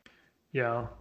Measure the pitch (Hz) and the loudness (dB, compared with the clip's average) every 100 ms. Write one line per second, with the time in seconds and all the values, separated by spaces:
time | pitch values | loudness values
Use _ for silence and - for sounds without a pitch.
0 | - - _ _ _ 135 120 120 117 - | -20 -20 _ _ _ 0 2 2 -2 -8